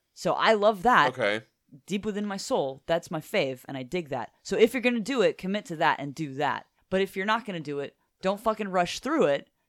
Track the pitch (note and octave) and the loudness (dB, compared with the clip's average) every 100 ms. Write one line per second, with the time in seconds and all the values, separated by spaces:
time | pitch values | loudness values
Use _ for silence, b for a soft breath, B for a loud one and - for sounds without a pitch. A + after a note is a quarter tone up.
0 | _ - F3+ - F#3 A3 G3+ G#3 G3 A#3 | _ -6 -2 2 4 4 4 2 4 4
1 | D3 C3 G#2 G#2+ - _ _ C#3 - G3+ | 4 2 0 0 -4 _ _ -18 -6 -6
2 | G3+ G3 G#3 G3 - B3 C#3 C3+ - E3 | -4 -4 -6 -6 -2 -2 -2 -4 -2 -2
3 | - D#3+ - G#3 C#3 B2+ - C3+ B2+ F3+ | -2 -8 -4 -2 0 -4 -8 -10 -6 -6
4 | D3+ C3 G#2+ _ - F#3 A#3 C4+ A#3 A#3+ | -4 -6 -8 _ -2 4 4 4 0 0
5 | G3 C4+ F3+ - F#3 G3+ G3+ D#3+ D#3+ - | -2 2 2 0 -4 -6 -6 0 0 0
6 | C#3+ C3+ D#3 C3+ C#3+ A2 - _ - F#3+ | -4 -8 -8 -4 -2 -4 -8 _ -4 -2
7 | F#3+ F#3+ F#3+ A3+ A3 F3 D3 C#3+ C#3+ - | -2 -4 -2 -2 -4 -10 -8 -8 -8 -12
8 | _ _ F#3 G3+ A3+ G#3+ G#3 F#3 F3 - | _ _ -4 -2 -2 -2 -2 0 0 -2
9 | C4 D#4 E3+ C#3 - _ | 0 2 4 2 -4 _